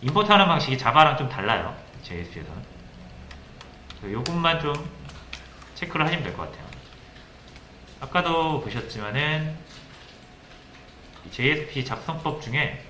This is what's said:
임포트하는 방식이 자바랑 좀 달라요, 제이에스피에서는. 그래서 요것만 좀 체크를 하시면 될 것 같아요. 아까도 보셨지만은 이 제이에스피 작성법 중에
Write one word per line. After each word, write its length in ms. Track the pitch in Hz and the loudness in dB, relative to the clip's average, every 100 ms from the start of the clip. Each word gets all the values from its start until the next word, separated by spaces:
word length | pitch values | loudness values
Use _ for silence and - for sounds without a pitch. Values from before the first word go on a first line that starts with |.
임포트하는 440 | 123 160 208 202 175 | 2 2 6 8 8
방식이 300 | 160 - 131 | 6 2 2
자바랑 400 | 147 139 156 143 | 6 8 8 8
좀 120 | 135 | -2
달라요, 460 | - 98 107 87 - - - | -2 2 2 0 -8 -14 -18
제이에스피에서는. 600 | - 85 85 - 76 85 - - - - - - - - - - - - - - | -10 -8 -8 -10 -10 -12 -14 -16 -18 -18 -18 -16 -16 -16 -18 -18 -18 -18 -18 -14
그래서 140 | 101 | -6
요것만 460 | 107 127 170 165 160 | -4 -2 2 2 2
좀 120 | 147 143 - - - - - - - - - - | 0 -2 -4 -10 -14 -14 -14 -16 -16 -20 -18 -10
체크를 300 | 175 156 156 | -6 0 2
하시면 180 | 170 | 2
될 120 | 120 - | -2 -6
것 140 | 80 | -8
같아요. 180 | - - - - - - - - - - - - - - - | -10 -14 -16 -18 -20 -20 -20 -20 -20 -20 -20 -20 -20 -20 -16
아까도 600 | 135 180 170 165 160 151 | -2 0 2 2 2 0
보셨지만은 960 | 110 113 - 113 104 117 151 156 156 156 - - - - - - - - - - - - - - - - - | -2 -6 -6 -8 -4 -2 0 0 -2 -6 -12 -18 -18 -20 -20 -20 -20 -20 -20 -20 -20 -20 -20 -20 -20 -20 -16
이 40 | |
제이에스피 520 | - 127 151 151 139 127 | -2 0 0 -2 -6 -4
작성법 560 | 113 - 160 160 139 | -6 -6 -4 -4 -4
중에 440 | - 127 135 - - | -4 -2 -2 -4 -14